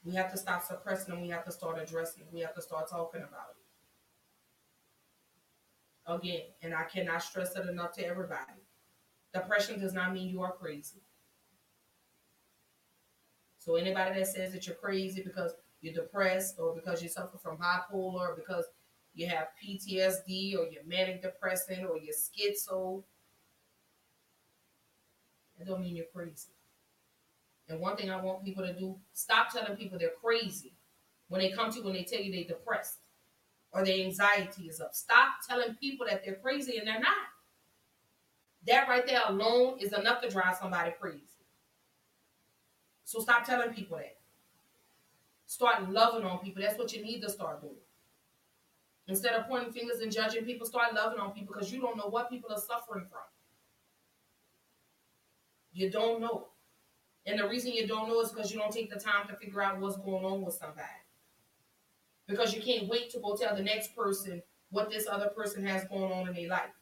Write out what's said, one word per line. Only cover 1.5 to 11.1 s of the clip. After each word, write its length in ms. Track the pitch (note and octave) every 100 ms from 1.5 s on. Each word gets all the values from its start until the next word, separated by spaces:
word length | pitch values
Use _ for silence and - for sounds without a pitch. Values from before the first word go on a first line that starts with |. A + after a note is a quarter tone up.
start 260 | - E3+ D#3+
addressing 440 | D#3+ E3 E3 -
it. 80 | D#3+
We 80 | E3
have 160 | D#3+ -
to 60 |
start 280 | D#3+ D#3+ D#3
talking 300 | F3 E3 G3
about 360 | D3 - - - _ _ _ _ _ _ _ _ _ _ _ _ _ _ _ _ _ _ _ _ _ _ _ _ -
it. 40 |
Again, 300 | F3 F3+ E3+ - -
and 120 | E3
I 100 | E3
cannot 400 | D#3+ F#3+ E3+ E3+
stress 340 | - F#3+ F3+ F#3
it 100 | F3+
enough 240 | F3 E3+ -
to 120 | F3
everybody. 540 | F3+ F3 D#3 D#3+ - - _ _ _ _ _ _
Depression 480 | F#3 F#3 G#3 G3+ G3+
does 100 | F#3+
not 220 | F#3 F#3
mean 160 | F#3+ F#3
you 140 | F#3
are 100 | F#3
crazy. 480 | F#3 E3+ D3 - - _